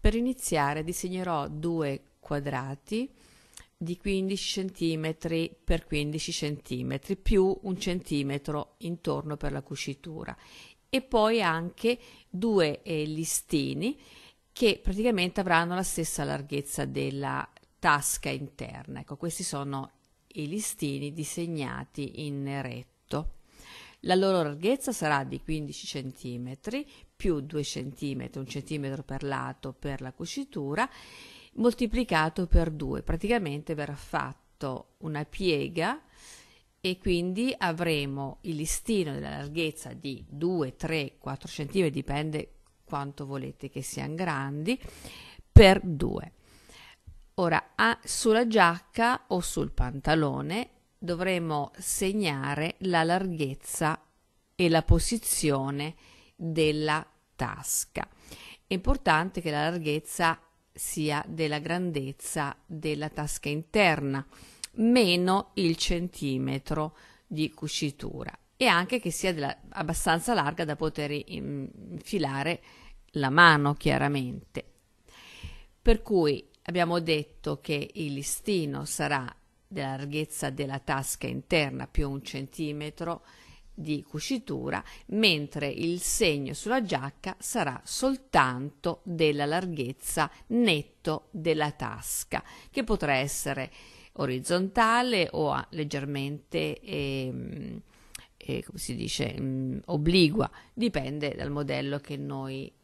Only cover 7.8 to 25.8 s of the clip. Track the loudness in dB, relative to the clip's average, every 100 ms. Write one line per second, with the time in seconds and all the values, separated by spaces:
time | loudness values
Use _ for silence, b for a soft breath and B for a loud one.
7.8 | -2 -4 -2 -2 0 -2 -4 -6 -6 _
8.8 | -8 -4 -2 -2 -4 -4 -4 -4 -8 -10
9.8 | -8 -10 -12 -12 -12 -12 B B B B
10.8 | _ -2 2 4 4 4 2 0 -4 0
11.8 | 0 0 B B B -2 2 6 4 2
12.8 | -4 -2 -2 -2 -2 -4 0 0 2 0
13.8 | -2 -4 B B B B _ 2 2 4
14.8 | 0 2 2 2 2 0 2 4 4 -2
15.8 | -2 -2 -4 -2 -4 -4 -4 -6 -6 -6
16.8 | -4 -2 -4 -4 -6 -6 -8 -14 _ _
17.8 | 4 4 2 -4 -4 -4 -6 -10 -12 -12
18.8 | -12 -14 -12 -8 -6 -4 -6 -4 -4 -6
19.8 | -8 _ _ _ _ -10 -6 -4 -6 -4
20.8 | -4 -4 -6 -6 -8 -6 -6 -4 -6 -8
21.8 | -10 -8 -10 -8 -8 -6 -6 -6 -6 -10
22.8 | -14 _ _ -4 -4 -8 B B B B
23.8 | B B 2 4 6 4 2 -2 0 0
24.8 | -2 -2 0 0 0 -8 -4 -4 -4 -10